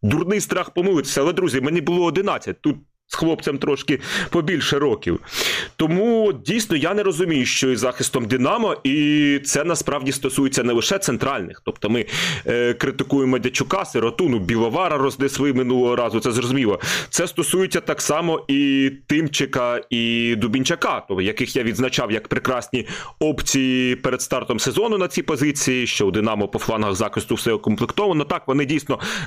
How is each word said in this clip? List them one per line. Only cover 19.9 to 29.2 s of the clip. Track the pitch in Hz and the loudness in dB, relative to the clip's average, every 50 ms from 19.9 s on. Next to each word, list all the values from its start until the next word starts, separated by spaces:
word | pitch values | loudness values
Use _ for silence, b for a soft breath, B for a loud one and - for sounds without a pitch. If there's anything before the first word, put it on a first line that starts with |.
| 120 117 117 117 117 117 117 117 117 107 | -2 -2 0 0 0 0 2 0 0 0
Дубінчака, | 104 123 104 131 131 - 170 - - 233 156 110 - - | 0 0 0 0 0 0 0 0 0 -2 -2 -4 -4 -4
тобто, | 98 92 | -2 -2
яких | 92 98 107 - 123 117 - | 0 0 -2 -2 -4 -2 -2
я | 135 117 | 0 0
відзначав | 113 110 90 127 127 - - 127 104 | 0 0 0 0 0 0 -2 -2 -2
як | 107 110 107 - | -2 -4 -4 -4
прекрасні | - - - - 110 120 - - - 123 107 B B B B B B - | -4 -2 -2 0 -2 -2 -2 -4 -4 -6 -6 B B B B B B -2
опції | 156 156 143 117 - - - 139 131 131 127 127 127 123 123 | 0 0 0 0 -2 0 0 2 2 2 2 2 2 0 0
перед | 123 - 131 123 127 | 0 -2 -2 -2 -2
стартом | - - 139 127 120 - 127 107 | -2 -2 -4 -2 -2 -2 -2 -2
сезону | - 135 110 - 214 233 214 196 | -2 0 0 0 2 2 2 0
на | 180 175 | 0 -2
цій | - 180 | -2 -2
позиції, | 170 - 156 120 143 151 139 143 - - 131 127 120 113 | -2 0 0 0 0 0 0 0 0 0 0 0 0 0
що | - - 104 98 | 0 0 2 2
у | |
Динамо | 92 107 107 113 110 104 104 98 | 2 2 2 2 2 0 0 -2
по | - 110 | -2 -4
флангах | - - 110 107 107 104 95 | -2 -2 0 0 0 0 0
захисту | 92 110 104 - - 104 - 120 | 0 -2 -2 -2 -4 -4 -2 -2
все | 110 - 120 113 | -2 0 0 0
укомплектовано. | 104 - 110 107 - 123 113 - - 208 202 175 151 147 | 0 2 0 0 0 0 -2 0 0 0 2 2 2 0
Так, | - 175 170 - - | 0 -2 -2 -2 0
вони | 131 143 147 | 0 2 2
дійсно | 127 156 147 - - 131 B B 208 B 196 | 2 0 -2 -2 -2 -4 B B -6 B -6